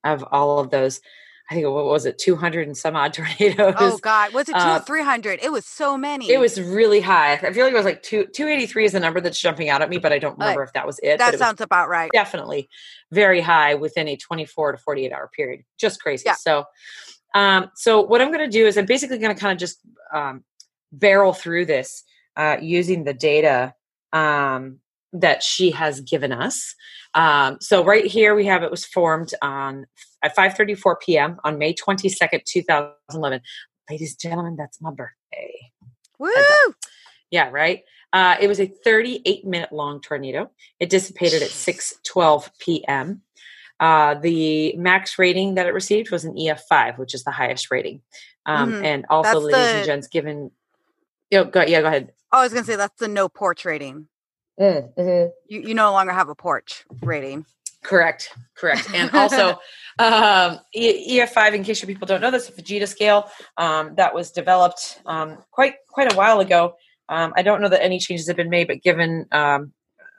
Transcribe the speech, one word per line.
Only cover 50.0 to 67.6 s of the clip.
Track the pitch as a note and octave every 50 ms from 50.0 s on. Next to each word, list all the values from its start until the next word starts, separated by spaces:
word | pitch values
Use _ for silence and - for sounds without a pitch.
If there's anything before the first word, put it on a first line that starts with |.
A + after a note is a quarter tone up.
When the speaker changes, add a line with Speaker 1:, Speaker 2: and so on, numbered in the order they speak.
| C#3 -
Speaker 1:
given, | - E3 C#3+ D3+ D3+ D3 C#3+ C3 - _ _ _ _ _ _ _ _ _ _ _ _ _ _ _
yo, | G3+ G3 F#3
go, | F#3+ - F#3 E3
yeah, | D3+ E3+ D#3+
go | D3+ D#3
ahead. | D#3 C#3 C3 - _ _ _ _
Speaker 2:
I | - C4
was | B3+ B3 A3
gonna | A#3+ A3+
say | A3 A3+ G3+
that's | G3+ G3 - -
the | A#3 G#3+
no | G#3 G3+ G3 F3+
porch | - - G#3 F#3 E3+ - -
rating. | F3+ D#3 D3+ C#3+ C3+ C3 D3+ D#3 _ _ _ _ _ _ _ _ _ _ -
Speaker 1:
Mm, | F#3+ G3+ F3+ D3+ B2+ B2 -
mm-hmm. | - F3+ F3+ F3+ F3 E3+ E3+ F3 - _ _
Speaker 2:
You, | G#3 G#3+
you | - G#3+ A3+
no | A3+ G#3+ G#3
longer | G3 F#3+ F#3+ F#3+ F3+
have | F#3 F#3 C#3+
a | F3+
porch | - - F3+ D3 - - - - - - _ - B2
rating. | - - E3 D3 C3+ C3+ C3+ D3 - _ _ _ _ - - _ -
Speaker 1:
Correct, | - - F3+ E3 E3 - - - - - - - _ _
correct. | - - E3 C#3+ - - - G3+
And | F3 F3 -
Speaker 2:
<laughs> | -
Speaker 1:
also, | D4 G#3 G#3 B3+ B3+ G3 F3+ F3 - - - - - - - - -
um, | A#3 A3 A3+ G#3+ A3 G#3 G3+ F#3 F3+ F3 E3 - - _ -
E-, | G#3+ A#3 A#3 G3+ - - - B3+
E | B3
F | A#3+ A#3+ -
five, | A#3+ G#3+ G#3+ G#3
in | G#3 G3
case | G3+ A3 G3+
your | - F#3+
people | G3 G3 G3
don't | F3+ G3 F#3
know | G3+ B3+
this, | B3+ A#3+ A#3+ -
the | - -
Fujita | E3+ - G3+ G#3 G3+ G3
scale, | - - G#3+ G#3+ G#3 G#3 G#3 - - - - - _ -
um, | E3+ E3 D#3 D#3 D#3 D#3 D3+
that | F3+ F#3+ E3 -
was | E3 F3 -
developed, | - F3 E3 F3+ F#3 F#3 F3+ F3 F3+ - - - - - - -
um, | E3 D#3+ D#3 D#3 D#3 - _ _
quite, | _ - C4+ C#4 C4+ - _ _
quite | - - C#4 B3+ G3+
a |
while | F#3+ G3 A3 A3+ G#3
ago. | F#3+ F#3+ F3+ E3+ E3+ F3 F3 _ _ _ _ _ _ -
Um, | D#3 E3 E3 D#3+ -
I | -
don't | F3+ G3+ G#3 G3